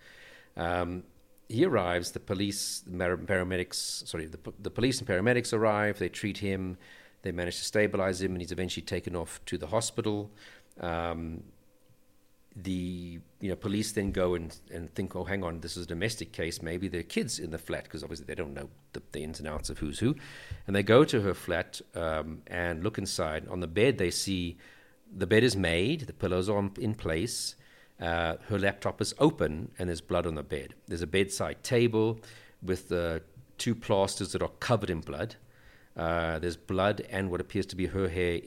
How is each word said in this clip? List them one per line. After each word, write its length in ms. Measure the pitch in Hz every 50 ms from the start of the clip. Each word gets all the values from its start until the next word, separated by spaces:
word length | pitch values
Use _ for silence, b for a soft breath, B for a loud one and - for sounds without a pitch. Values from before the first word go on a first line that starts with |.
| B B B B B B B B B B B
Um, 480 | 87 85 85 87 90 87 87 90 90 - - - - - _ - - _
he 200 | - 107 117 170
arrives. 460 | 190 135 104 90 90 87 87 87 -
The 80 | - 95
police, 600 | - - 101 92 104 101 98 - - - - - -
mar-, 320 | - 90 90 90 87 90 85
paramedics, 920 | 87 92 98 92 90 90 92 90 90 - - - - - - - - -
sorry, 180 | - 82 80
the 120 | 80 82 -
p-, 200 | - 110 - -
the 120 | - -
police 280 | - 107 120 135 117 -
and 80 | -
paramedics 460 | - 95 90 101 120 123 123 120 -
arrive. 460 | 117 107 113 110 104 104 104 104 98 -
They 100 | 92 85
treat 300 | - - - 104 95 -
him. 400 | 104 98 95 95 92 92 90 B B B B B B B B B
They 120 | - 98
manage 260 | 85 90 87 87 - -
to 60 | -
stabilize 580 | - - 107 107 101 104 98 95 95 92 87
him, 100 | 95 92
and 80 | 92 90
he's 120 | 87 85
eventually 340 | 90 87 92 87 - - 80 - 98
taken 180 | 87 - 87 87
off 300 | 87 82 - - - -
to 140 | - 92 82
the 80 | -
hospital. 640 | 82 107 117 113 - - - 104 107 104 104 101 104 B B B B B B B B B -
Um, 640 | 87 87 82 85 85 85 85 82 82 80 82 82 82 - - - _ _ _ _ _ - - - _ _ _ _ _ _ _ _ _ _ -
the, 640 | 101 87 95 92 90 90 90 90 87 87 85 85 85 - - _ -
you 80 | 104 95
know, 60 | 90
police 340 | - - 104 98 107 104 -
then 220 | - 110 98 98
go 240 | 90 98 90 90 90
and, 200 | 82 82 80 - - - -
and 220 | - 85 85 78 -
think, 220 | - 95 92 -
"Oh, 80 | 92 90
hang 180 | 87 98 101
on, 180 | 92 85 82 82
this 160 | 80 82 -
is 80 | 90 85
a 40 | 80
domestic 420 | 87 82 98 117 117 - 87 -
case. 320 | - - 82 82 82 -
Maybe 240 | 82 80 85 87 98
there 140 | 92 90 85
are 100 | 82 - - 220
kids 220 | 202 117 - -
in 100 | - 80
the 80 | 80 82
flat," 300 | - - 82 135 - -
'cause 160 | - 78 76
obviously 220 | 73 82 78 69
they 100 | 65 76
don't 180 | 92 85 71 69
know 160 | 71 71 69 - - - _
the, 100 | - - - -
the 140 | - 73 76
ins 160 | 78 80 -
and 80 | 76 78
outs 220 | 76 76 - -
of 80 | 76 -
who's 200 | 80 73 71 -
who. 160 | 104 127 156 B B B B B B B B B B
And 100 | - 98
they 80 | 101 98
go 200 | 104 110 131 156
to 160 | 151 - 113
her 120 | 98 95 87
flat, 460 | - - - 85 85 92 - - - - - -
um, 460 | 87 85 80 80 78 76 80 78 80 -
and 380 | - 90 87 87 87 85 80 90
look 120 | 107 110
inside. 520 | 107 98 - - - 85 78 78 78 - -
On 100 | 98 90
the 80 | 87
bed, 320 | 82 82 101 113 139 113 95
they 120 | 95 87
see 460 | - - - 98 95 90 90 85 - B B B B B B B B B _ -
the 140 | - 92 92
bed 160 | 87 107 110
is 140 | 120 123 95
made, 460 | 98 92 85 85 85 92 127 170 160
the 100 | 131 -
pillows 360 | - - 107 90 90 92 92 104
are 220 | 104 101 101 98 98 -
in 160 | 127 107 110
place, 640 | - - 82 80 82 101 120 - - - - - b b b b b b b b -
uh, 360 | - 85 85 85 85 82 82 - -
her 120 | - 107 98
laptop 420 | 98 98 98 - - 101 - -
is 140 | 107 - - -
open, 540 | 143 160 160 - 85 78 76 82 110 - -
and 120 | - 90 90
there's 120 | 85 80
blood 240 | - - 90 87 85
on 120 | 85 80
the 80 | 76 69
bed. 300 | - 78 69 67 - - - -
There's 160 | - 90 82
a 60 | 87 76
bedside 560 | 87 98 101 98 - - 98 78 71 - -
table 560 | - 123 117 120 113 107 110 110 113 113 113 B B B B B B B B
with, 300 | 92 92 90 87 - -
uh, 260 | 90 87 85 85 82 82 - - - - - - - -
two 160 | - 123 110
plasters 560 | 113 - - 107 98 98 98 - - 101 -
that 120 | - 92
are 100 | - - - -
covered 300 | - - 120 104 101 -
in 100 | 87 80
blood. 340 | - - 69 73 104 120 - - b b b b b b b b b b b
Uh, 440 | 85 82 82 85 85 82 82 80 80
there's 160 | 87 87 80
blood 500 | - - - 95 92 95 104 107 98 - -
and 220 | 110 95 98 92
what 100 | 90 87
appears 260 | 87 - - 98 90
to 100 | - 92
be 100 | 90 90
her 220 | 82 80 98 95 90
hair 260 | 82 92 90 87 85 - -